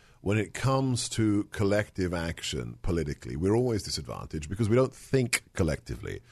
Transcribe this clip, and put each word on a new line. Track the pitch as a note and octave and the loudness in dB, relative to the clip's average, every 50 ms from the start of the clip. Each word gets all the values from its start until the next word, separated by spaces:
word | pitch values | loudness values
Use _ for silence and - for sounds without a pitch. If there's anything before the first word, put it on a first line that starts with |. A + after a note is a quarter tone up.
| - - - _ | -20 -20 -20 _
when | - F#2 G#2 A2 | -2 2 2 2
it | G2+ - - | 2 0 -4
comes | - - C3+ C3+ C3+ C3+ C3 B2 A#2+ - - | -2 2 2 2 2 2 2 0 0 -2 -2
to | - - A2 G#2+ G#2 G#2 G2+ - | 0 2 2 4 4 2 0 -2
collective | - - G2+ G2 G2+ G#2 G#2 - - - F#2 E2+ F2 | -2 0 2 2 4 2 0 -2 -2 -2 -2 -2 0
action | E2+ E2 E2 - - - - - C#2 A#1 A#1 A#1 - | -2 -4 -4 -6 -6 -6 -6 -6 -6 -6 -8 -8 -4
politically. | - F2+ F2 E2 D2+ D2 C#2+ - - A#1 B1 | -2 0 0 0 0 -2 -6 -8 -8 -8 -4
We're | C#2+ F2 G2 A2 | 0 2 2 2
always | A#2 B2+ B2 A2+ F#2+ - | 2 2 0 -2 -2 -4
disadvantaged | - - - C#2+ - G#1+ G1+ - - - D#2+ D2+ D2 | -6 -6 -8 -8 -8 -10 -10 -10 -8 -8 -8 -6 -6
because | - G#2 A#2 | -2 0 2
we | G2+ A2+ | 4 4
don't | B2 C3 B2 - | 4 4 2 0
think | - - - - C3+ B2 A#2 - - - _ - | -8 -2 0 2 2 2 2 0 -2 -4 _ -2
collectively. | - F#2 D#2 C#2+ - - - - - - G1+ G1+ - - - | 0 0 2 0 -2 -4 -8 -10 -8 -8 -8 -10 -10 -12 -18